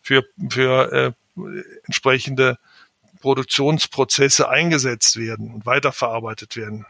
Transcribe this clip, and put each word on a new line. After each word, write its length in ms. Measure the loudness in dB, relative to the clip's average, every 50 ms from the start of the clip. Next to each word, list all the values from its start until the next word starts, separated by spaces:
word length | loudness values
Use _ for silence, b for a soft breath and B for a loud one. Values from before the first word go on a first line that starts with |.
für, 240 | _ 2 2 2 2 _ _ -10 -8 -6
für, 440 | 0 0 2 2 4 2 2 2
äh, 200 | 2 0 0 0 -2 _ _ _ _ -14 -14 -12 -12 -14 -16 -16 -20 -20 _
entsprechende 720 | -6 -6 -2 2 2 2 2 0 -4 0 2 2 2 2 -2 b b b b b b b _ _ _ _ _
Produktionsprozesse 1300 | 0 0 0 0 0 -2 -2 0 2 2 2 2 -2 -4 0 0 0 0 2 2 4 4 4 2 2 2
eingesetzt 680 | 2 2 2 4 2 2 0 -2 -2 0 0 0 0 0
werden 340 | -6 -8 -8 -8 -10 -12
und 140 | -12 -10 -2
weiterverarbeitet 920 | 0 0 2 2 0 -2 0 -4 -2 -2 -4 -6 -6 -10 -10 -14 _ -10
werden. 300 | -10 -10 -8 -10 -12 -14 -16